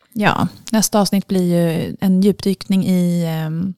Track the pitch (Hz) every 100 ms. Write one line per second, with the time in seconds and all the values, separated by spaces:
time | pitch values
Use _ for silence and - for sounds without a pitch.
0 | _ 220 202 - 180 - - 220 208 214
1 | 190 196 - 190 180 170 170 165 90 -
2 | 185 185 202 185 196 190 - 190 180 180
3 | 175 175 165 160 156 160 190